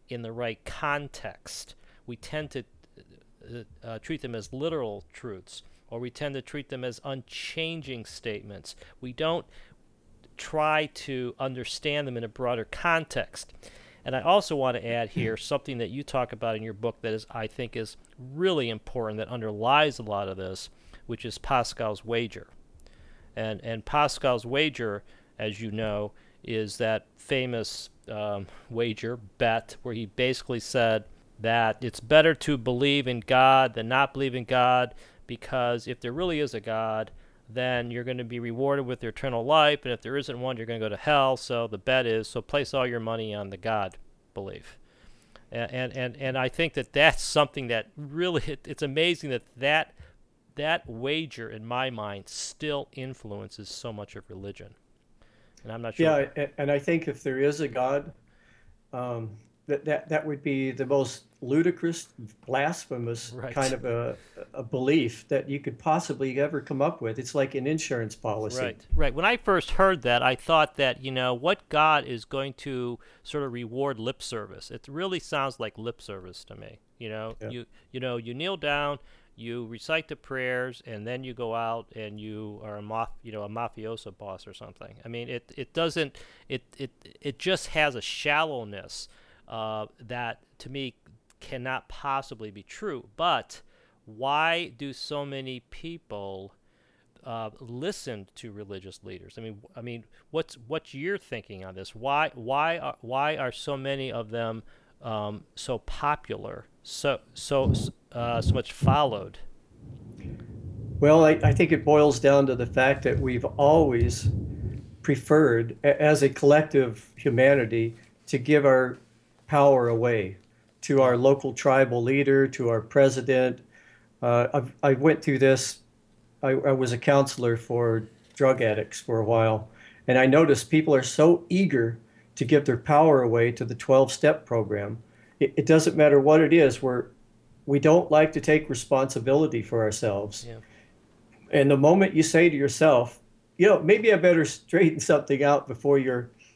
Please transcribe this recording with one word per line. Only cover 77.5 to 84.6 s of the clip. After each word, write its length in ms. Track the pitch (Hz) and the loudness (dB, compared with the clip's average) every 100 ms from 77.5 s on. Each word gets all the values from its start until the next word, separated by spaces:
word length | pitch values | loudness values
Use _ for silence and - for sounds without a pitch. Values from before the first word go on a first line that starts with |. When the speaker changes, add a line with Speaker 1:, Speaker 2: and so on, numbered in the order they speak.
| 120 117 _ _ | -12 -16 _ _
Speaker 1:
you 80 | 131 | -10
know, 160 | 127 120 | -6 -6
you 160 | 113 | -8
kneel 240 | 127 175 185 | -8 -8 -6
down, 420 | 147 143 143 143 - - _ - | -4 -2 -4 -6 -14 -20 _ -16
you 280 | 117 120 113 | -10 -10 -10
recite 420 | 117 - 160 156 | -12 -6 -6 -6
the 80 | 147 | -14
prayers, 640 | - 131 127 123 127 120 117 | -10 -6 -4 -4 -6 -10 -14
and 220 | 107 110 | -12 -10
then 160 | 127 | -10
you 100 | 131 | -10
go 220 | 120 117 113 | -10 -6 -4
out 320 | 113 117 - 113 | -4 -6 -10 -14
and 240 | 107 107 | -12 -12
you 400 | 107 107 107 104 | -12 -12 -12 -14
are 160 | 107 104 | -14 -12
a 40 | |
maf-, 260 | 104 113 113 - | -8 -6 -6 -10
you 100 | 117 | -14
know, 120 | 107 | -12
a 60 | 104 | -10
mafioso 680 | 113 117 110 110 113 104 95 | -8 -8 -8 -10 -10 -14 -16
boss 280 | 101 92 101 | -14 -14 -16
or 80 | |
something. 420 | - | -20